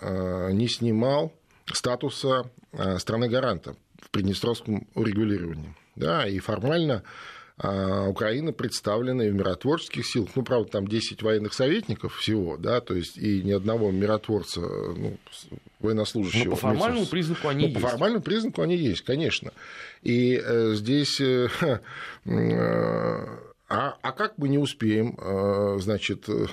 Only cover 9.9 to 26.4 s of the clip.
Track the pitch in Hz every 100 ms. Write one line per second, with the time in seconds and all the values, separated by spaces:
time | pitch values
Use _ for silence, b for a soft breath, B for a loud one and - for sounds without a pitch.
9.9 | - 120 127 95 131 117 123 101 104 98
10.9 | 110 - - 110 110 104 - 131 208 -
11.9 | 101 - - - 110 87 76 90 120 -
12.9 | 92 82 - 107 98 95 101 101 113 104
13.9 | 95 104 107 - 104 - 90 90 98 101
14.9 | 87 107 98 - - - - - _ 104
15.9 | 110 107 117 92 110 117 90 - 131 220
16.9 | 240 185 180 160 170 151 139 160 120 123
17.9 | 120 190 233 143 214 220 - 160 180 139
18.9 | 82 - 135 147 - - - B B B
19.9 | B - 120 123 123 - 117 110 107 107
20.9 | 143 143 - 135 127 123 - 170 113 B
21.9 | B B B - 113 113 57 57 57 -
22.9 | - 57 55 110 113 - - - 147 135
23.9 | - 131 131 214 214 143 143 139 - 110
24.9 | 107 117 - - 98 101 101 101 101 92
25.9 | 101 - 101 - 113